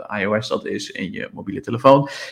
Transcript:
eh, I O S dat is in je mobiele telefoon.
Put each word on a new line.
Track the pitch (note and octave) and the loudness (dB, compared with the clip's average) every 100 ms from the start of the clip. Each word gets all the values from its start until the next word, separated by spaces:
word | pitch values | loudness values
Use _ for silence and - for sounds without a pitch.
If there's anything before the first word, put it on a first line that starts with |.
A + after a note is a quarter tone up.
| - | -10
eh, | G#2 | -4
I | G2 | -2
O | G#2+ | -2
S | A#2 | -2
dat | - G2+ | -6 -4
is | G2 - | -8 -8
in | - F#2+ | -8 -8
je | G2+ - | -8 -12
mobiele | - F#2+ G2 | -12 -10 -8
telefoon. | G2+ A#2 C3+ C#3 C#3+ - - | -6 4 8 8 6 -6 -14